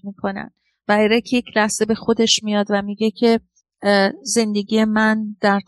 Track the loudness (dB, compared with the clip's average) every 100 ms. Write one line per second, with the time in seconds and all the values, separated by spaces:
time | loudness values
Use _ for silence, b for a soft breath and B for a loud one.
0 | -16 -10 -8 -8 -12 _ _ _ -2 2
1 | 2 2 0 -2 -2 -2 -2 0 -2 -2
2 | 0 0 2 0 0 -2 0 -2 -4 -4
3 | -4 0 2 2 -2 _ _ _ 0 2
4 | 2 -2 -4 -2 0 -2 -2 0 2 2
5 | 2 0 -4 -2 0 0